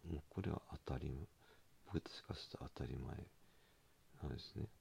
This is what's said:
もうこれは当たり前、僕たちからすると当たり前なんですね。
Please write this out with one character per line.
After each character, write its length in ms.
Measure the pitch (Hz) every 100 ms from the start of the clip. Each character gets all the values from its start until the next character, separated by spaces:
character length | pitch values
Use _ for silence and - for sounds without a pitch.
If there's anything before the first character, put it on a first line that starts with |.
| 85
も 100 | 78
う 40 | -
こ 120 | -
れ 80 | 95
は 120 | - - - -
当 80 |
た 60 | 65
り 120 | 73
前、 160 | 65 - - - - - - -
僕 120 | 82
た 80 | -
ち 140 | -
か 60 | -
ら 60 | -
す 140 | -
る 40 | -
と 60 | 76 -
当 80 |
た 20 | 62
り 120 | 64
前 300 | 64 - - - - - - - - - - -
な 60 | 69
ん 20 |
で 80 | 64
す 160 | - -
ね。 140 | - -